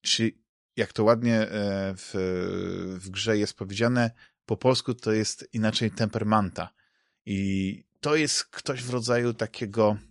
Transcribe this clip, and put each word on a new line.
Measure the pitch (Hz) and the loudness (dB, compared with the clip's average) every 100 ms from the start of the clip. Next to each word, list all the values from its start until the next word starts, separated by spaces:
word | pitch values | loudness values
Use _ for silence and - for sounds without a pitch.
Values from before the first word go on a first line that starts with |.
czy | - - 113 - _ _ _ - | -2 0 0 -4 _ _ _ -6
jak | 104 | -4
to | - | 2
ładnie, | 107 117 120 113 | 4 4 2 2
e, | 110 107 101 98 95 92 | 0 -2 -2 -2 -4 -8
w, | - 98 92 90 92 95 92 92 92 92 | -8 -4 -2 -2 -4 -4 -6 -6 -8 -10
w | 95 | -10
grze | 95 107 107 | 2 4 6
jest | 104 | 2
powiedziane, | - 95 98 117 123 117 - _ _ - | -4 -10 0 2 4 2 -2 _ _ -6
po | - | 2
polsku | 127 127 - | 4 2 0
to | 120 110 | -4 0
jest | 110 107 - - | 0 0 -6 -8
inaczej | 113 110 107 113 | 0 0 2 -2
tempermanta. | - 110 117 104 107 95 - 85 _ _ _ _ _ - | 0 -2 0 2 2 2 -4 -10 _ _ _ _ _ -6
I | 98 98 98 95 107 _ _ | -2 0 0 -2 -6 _ _
to | 147 151 | 0 0
jest | 147 - - | 2 -2 -4
ktoś | - - 131 | -10 -6 -6
w | 123 | -4
rodzaju | 123 113 120 120 | -4 0 2 2
takiego | 113 110 - 110 104 107 107 - | -2 -6 -6 -4 2 2 2 -8